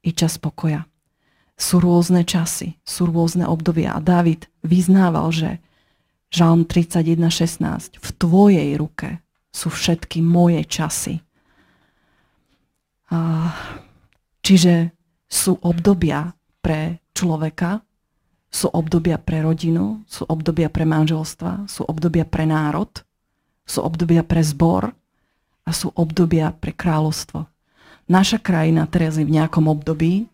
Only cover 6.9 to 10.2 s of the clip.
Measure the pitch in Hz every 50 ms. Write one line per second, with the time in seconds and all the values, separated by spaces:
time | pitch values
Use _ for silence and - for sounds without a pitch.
6.9 | - 170 160 165 170 170 165 165 - - 165 165 - - - - - 165 - -
7.9 | - - - - - - 180 165 175 196 208 208 196 160 147 143 143 147 151 156
8.9 | - - - - 165 - - _ _ _ _ _ - - - 165 - - - -
9.9 | 165 - - - - 165